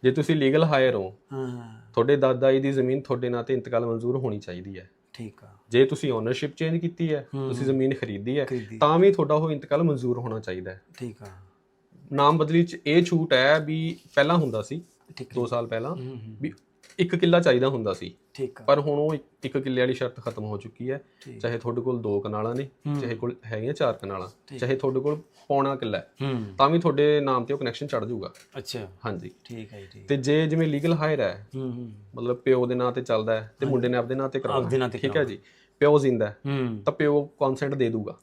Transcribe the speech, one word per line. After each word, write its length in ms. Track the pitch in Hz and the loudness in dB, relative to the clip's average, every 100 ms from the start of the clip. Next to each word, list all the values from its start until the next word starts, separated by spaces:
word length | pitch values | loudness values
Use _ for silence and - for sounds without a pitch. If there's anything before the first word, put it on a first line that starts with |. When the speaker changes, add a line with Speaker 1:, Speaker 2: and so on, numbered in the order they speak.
Speaker 1:
ਜੇ 80 | 127 | 2
ਤੁਸੀਂ 260 | 131 143 156 | 2 2 2
ਲੀਗਲ 280 | 135 151 | 4 4
ਹਾਇਰ 300 | 160 143 131 | 4 4 4
ਹੋ, 220 | 117 95 107 - | 2 -4 -10 -12
Speaker 2:
ਹਾਂ। 600 | 135 131 123 117 113 - | -8 -6 -8 -12 -18 -6
Speaker 1:
ਤੁਹਾਡੇ 240 | - 120 143 | 0 4 4
ਦਾਦਾ 360 | 135 127 135 | 4 4 4
ਜੀ 80 | 135 | 4
ਦੀ 120 | 135 | 2
ਜ਼ਮੀਨ 280 | 135 127 131 | 0 0 0
ਤੁਹਾਡੇ 280 | 127 123 123 | -2 -4 -2
ਨਾਂ 160 | 120 | -4
ਤੇ 100 | 117 | -2
ਇੰਤਕਾਲ 320 | 131 123 120 117 | -4 0 -2 0
ਮਨਜ਼ੂਰ 300 | 113 120 131 | -2 -2 -2
ਹੋਣੀ 220 | 123 104 | -2 -6
ਚਾਹੀਦੀ 400 | 101 90 92 95 | -8 -12 -12 -14
ਹੈ। 120 | 90 _ _ | -16 _ _
Speaker 2:
ਠੀਕ 320 | - 113 - | -16 -16 -16
ਆ। 40 | 107 101 _ | -20 -20 _
Speaker 1:
ਜੇ 140 | 117 | 4
ਤੁਸੀਂ 280 | 135 156 147 | 4 2 -2
ਓਨਰਸ਼ਿਪ 440 | 113 110 127 147 - | -2 -2 -4 -6 -4
ਚੇਂਜ 200 | 160 165 | -4 -2
ਕੀਤੀ 380 | 170 170 165 | -4 -4 -2
ਹੈ, 140 | 147 127 | -2 -4
Speaker 2:
ਹੂੰ, 140 | 139 135 | -8 -6
Speaker 1:
ਤੁਸੀਂ 180 | 120 135 | -2 0
Speaker 2:
ਹੂੰ। 60 | |
Speaker 1:
ਜ਼ਮੀਨ 220 | 135 131 | 0 0
ਖਰੀਦੀ 440 | 131 113 101 107 139 | -2 -6 -6 -4 -2
ਹੈ, 60 | |
Speaker 2:
ਖਰੀਦੀ। 340 | 135 127 107 110 | -2 -4 -6 2
Speaker 1:
ਤਾਂ 200 | 147 165 | 4 6
ਵੀ 140 | 190 | 6
ਤੁਹਾਡਾ 220 | 196 147 | 6 2
ਉਹ 160 | 151 160 | 2 0
ਇੰਤਕਾਲ 320 | 147 - 143 | -4 -2 2
ਮਨਜ਼ੂਰ 360 | 170 139 123 120 | 2 2 -2 -4
ਹੋਣਾ 220 | 117 110 | -4 -8
ਚਾਹੀਦਾ 300 | 107 92 92 | -6 -8 -8
ਹੈ। 120 | 95 _ - | -12 _ -14
Speaker 2:
ਠੀਕ 240 | 123 104 | -12 -12
ਆ। 40 | 101 95 95 _ _ _ _ - - | -18 -20 -20 _ _ _ _ -20 -4
Speaker 1:
ਨਾਮ 260 | 139 143 160 | 4 6 6
ਬਦਲੀ 260 | 151 165 | 4 4
'ਚ 120 | 170 - - | 2 0 2
ਇਹ 160 | 160 | 4
ਛੂਟ 300 | 175 170 160 | 4 2 4
ਹੈ 280 | 131 131 156 | 4 6 4
ਵੀ 380 | 151 160 160 165 - | 2 -4 -4 -8 -4
ਪਹਿਲਾਂ 220 | - 143 170 | 2 4 4
ਹੁੰਦਾ 260 | 147 110 | 2 0
ਸੀ 200 | 101 151 170 _ - - | -4 -8 -12 _ -20 -16
Speaker 2:
ਠੀਕ 120 | 127 | -10
ਹੈ। 60 | |
Speaker 1:
ਦੋ 120 | 123 120 | -4 -2
ਸਾਲ 200 | 120 117 | -2 -2
ਪਹਿਲਾਂ 240 | 113 123 | -4 -6
Speaker 2:
ਹੂੰ, 160 | 135 127 | -8 -10
ਹੂੰ, 140 | 131 110 | -12 -14
ਹੂੰ। 100 | 110 | -10
Speaker 1:
ਵੀ 120 | 139 - _ _ - - | -10 -10 _ _ -8 -2
ਇੱਕ 180 | 175 175 | 0 2
ਕਿੱਲਾ 240 | 180 170 | 4 6
ਚਾਹੀਦਾ 280 | 170 123 131 | 6 4 4
ਹੁੰਦਾ 240 | 135 107 | 0 -2
ਸੀ, 220 | - 92 - _ | -4 -8 -14 _
Speaker 2:
ਠੀਕ 260 | - 131 - | -10 -10 -4
ਆ। 40 | |
Speaker 1:
ਪਰ 160 | 117 143 | 2 2
ਹੁਣ 180 | 147 147 | 2 0
ਉਹ 160 | 151 | 0
ਇੱਕ, 100 | 151 - _ | -2 -8 _
ਇੱਕ 160 | 135 135 | -6 -4
ਕਿੱਲੇ 220 | 135 127 | -2 0
ਵਾਲੀ 140 | 127 | 0
ਸ਼ਰਤ 260 | 127 123 123 | 0 -6 -8
ਖਤਮ 240 | 117 113 | -10 -8
ਹੋ 140 | 107 104 | -6 -8
ਚੁੱਕੀ 320 | 110 - 123 | -10 -12 -8
ਹੈ। 100 | 139 - _ | -8 -10 _
Speaker 2:
ਠੀਕ। 180 | - 117 | -20 -8
Speaker 1:
ਚਾਹੇ 200 | 117 117 | -4 -4
ਤੁਹਾਡੇ 220 | 120 120 | -4 -2
ਕੋਲ 220 | 120 123 | -2 -2
ਦੋ 180 | 107 101 | 0 -2
ਕਨਾਲਾਂ 340 | 104 104 110 | -2 -4 -2
ਨੇ, 140 | 123 139 _ 147 | -4 -6 _ -6
Speaker 2:
ਹੂੰ। 100 | 143 | -4
Speaker 1:
ਚਾਹੇ 140 | 131 | -4
ਕੋਲ 220 | 113 120 123 110 | -4 -6 -6 -8
ਹੈਗੀਆਂ 260 | 110 117 | -6 -4
ਚਾਰ 200 | 151 139 | -2 -2
ਕਨਾਲਾਂ, 360 | 110 98 98 92 - - | -2 -6 -8 -10 -16 -18
Speaker 2:
ਠੀਕ। 120 | 135 | -6
Speaker 1:
ਚਾਹੇ 180 | 123 135 | -2 0
ਤੁਹਾਡੇ 240 | 135 131 | 0 0
ਕੋਲ 200 | 143 151 - _ - | -2 -4 -6 _ -2
ਪੌਣਾ 280 | 143 135 135 | 0 0 -2
ਕਿੱਲਾ 220 | 117 98 | -4 -4
ਹੈ, 120 | - - | -6 -8
Speaker 2:
ਹੂੰ। 220 | 139 127 104 95 | -4 -4 -4 2
Speaker 1:
ਤਾਂ 120 | 135 | 2
ਵੀ 80 | 170 | 4
ਤੁਹਾਡੇ 420 | 170 139 147 147 | 2 2 4 4
ਨਾਮ 240 | 139 127 | 2 0
ਤੇ 100 | 120 | -2
ਉਹ 40 | 139 | -4
ਕਨੈਕਸ਼ਨ 280 | 131 113 143 | -4 -6 -6
ਚੜ੍ਹ 200 | 131 110 | -4 -4
ਜਾਊਗਾ। 260 | 117 90 - - 135 | -6 -8 -14 -18 -14
Speaker 2:
ਅੱਛਾ। 300 | - 123 98 90 117 | -10 -10 -12 -10 -8
Speaker 1:
ਹਾਂਜੀ। 240 | 95 85 - | -8 -10 -18
Speaker 2:
ਠੀਕ 280 | - 117 107 | -16 -14 -14
ਹੈ 80 | 104 | -16
ਜੀ, 60 | 98 | -20
ਠੀਕ। 160 | 104 98 | -10 -2
Speaker 1:
ਤੇ 80 | 139 | -2
ਜੇ 300 | 127 147 156 | 2 2 2
ਜਿਵੇਂ 220 | 160 165 | 2 0
ਲੀਗਲ 240 | 143 165 | 0 0
ਹਾਇਰ 280 | 165 156 151 | 0 0 0
ਹੈ, 280 | 104 101 104 131 | -2 -4 -10 -10
Speaker 2:
ਹੂੰ, 160 | 131 | -8
ਹੂੰ। 200 | 123 117 104 101 | -8 -12 -16 -16
Speaker 1:
ਮਤਲਬ 220 | 117 120 123 | -6 -4 -2
ਪਿਓ 300 | - 127 123 | 2 4 2
ਦੇ 80 | |
ਨਾਂ 180 | 123 123 | 0 -2
ਤੇ 100 | 123 | -2
ਚੱਲਦਾ 320 | 123 113 110 | 0 0 0
ਹੈ 60 | 110 | -2
ਤੇ 60 | 110 | -4
Speaker 2:
ਹਾਂਜੀ। 240 | - 135 | -6 -2
Speaker 1:
ਮੁੰਡੇ 180 | 131 123 | 0 2
ਨੇ 100 | 123 | 0
ਆਪਦੇ 160 | 117 | -2
ਨਾਂ 140 | 131 135 | -2 -4
ਤੇ 120 | 135 | -4
ਕਰਾਉਣਾ, 240 | 123 135 | -2 -2
Speaker 2:
ਆਪਦੇ 140 | 120 131 | 0 0
ਨਾਂ 100 | 127 | 0
ਤੇ 100 | 110 | -2
Speaker 1:
ਠੀਕ 60 | |
ਹੈ 100 | 131 | -2
Speaker 2:
ਕਰਾਉਣਾ। 160 | 156 131 | 0 -2
Speaker 1:
ਜੀ, 80 | 98 _ _ _ - | -4 _ _ _ 2
ਪਿਓ 200 | 143 151 | 6 6
ਜ਼ਿੰਦਾ 280 | 139 120 104 | 4 2 0
ਹੈ, 100 | 104 139 | -4 -6
Speaker 2:
ਹੂੰ। 360 | 139 123 107 | -2 -2 -4
Speaker 1:
ਤਾਂ 80 | 101 | -4
ਪਿਓ 300 | 143 147 147 | 0 2 2
ਕੰਸੈਂਟ 520 | 147 - 135 131 143 | 0 -2 -2 0 -2
ਦੇ 160 | 139 123 | 0 0
ਦੂਗਾ। 280 | 113 104 - | 0 -6 -10